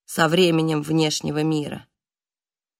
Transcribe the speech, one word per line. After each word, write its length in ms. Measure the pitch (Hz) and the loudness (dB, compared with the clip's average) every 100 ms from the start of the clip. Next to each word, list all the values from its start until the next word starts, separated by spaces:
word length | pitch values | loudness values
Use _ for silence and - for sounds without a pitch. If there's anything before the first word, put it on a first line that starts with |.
| - | -10
со 220 | - 160 | 0 2
временем 540 | 175 180 165 160 151 | 4 4 4 0 -2
внешнего 640 | 147 160 156 - 156 147 | 0 0 0 -2 -4 -2
мира. 440 | 156 156 143 - - _ _ _ _ _ _ _ _ | -2 -2 -4 -12 -16 _ _ _ _ _ _ _ _